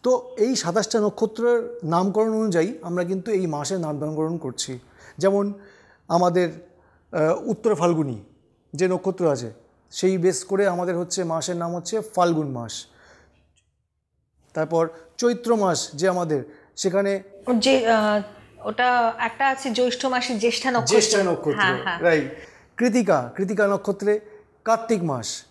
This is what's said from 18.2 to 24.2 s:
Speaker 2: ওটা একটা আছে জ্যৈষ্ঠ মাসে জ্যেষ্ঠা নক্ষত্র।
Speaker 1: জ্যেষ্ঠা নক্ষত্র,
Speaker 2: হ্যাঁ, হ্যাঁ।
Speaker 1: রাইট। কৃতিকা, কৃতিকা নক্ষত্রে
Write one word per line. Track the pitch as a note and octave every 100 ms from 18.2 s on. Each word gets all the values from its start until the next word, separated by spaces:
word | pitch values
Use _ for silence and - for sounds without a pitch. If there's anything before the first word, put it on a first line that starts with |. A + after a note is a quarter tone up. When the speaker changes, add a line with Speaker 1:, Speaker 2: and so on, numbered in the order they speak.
| G3+ - - -
Speaker 2:
ওটা | G#3 G#3+ B3 B3 A#3 A#3
একটা | A#3 A#3 C4+
আছে | C4 C4+
জ্যৈষ্ঠ | A#3 B3 B3 C4+
মাসে | B3+ B3 A3+
জ্যেষ্ঠা | A#3 A#3 C4
নক্ষত্র। | B3 B2+
Speaker 1:
জ্যেষ্ঠা | G#3+ G#3+ G#3
নক্ষত্র, | F#3 D#3+ D3+
Speaker 2:
হ্যাঁ, | C#3+ F#3+ -
হ্যাঁ। | F#3+ E3+
Speaker 1:
রাইট। | E3+ D#3+ C3+ - - - _ -
কৃতিকা, | B3 A#3+ G3+ D#3 A#2+ -
কৃতিকা | F#3+ G#3 G3+
নক্ষত্রে | G3 G3+ G3 G3+ G#3+